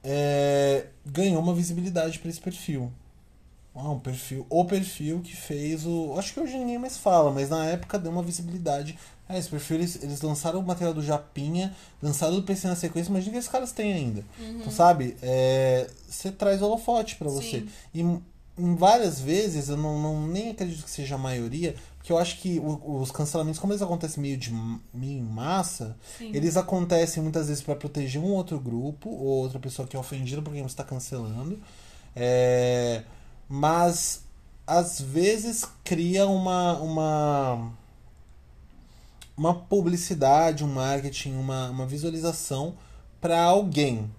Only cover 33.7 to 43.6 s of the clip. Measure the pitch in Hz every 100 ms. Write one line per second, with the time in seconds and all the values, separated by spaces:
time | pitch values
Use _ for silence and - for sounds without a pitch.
33.7 | 170 175 170 - - - - - - -
34.7 | 170 170 - 135 151 190 220 233 226 -
35.7 | - - 165 170 190 196 190 185 180 175
36.7 | 165 160 160 156 151 151 143 135 120 117
37.7 | 113 - - - - - - - - -
38.7 | - - - - - - - 160 175 -
39.7 | 202 175 175 - 165 135 147 165 156 147
40.7 | 135 131 139 139 131 143 131 131 131 127
41.7 | 131 131 147 165 160 165 160 - 135 156
42.7 | 180 - - - - 170 170 170 196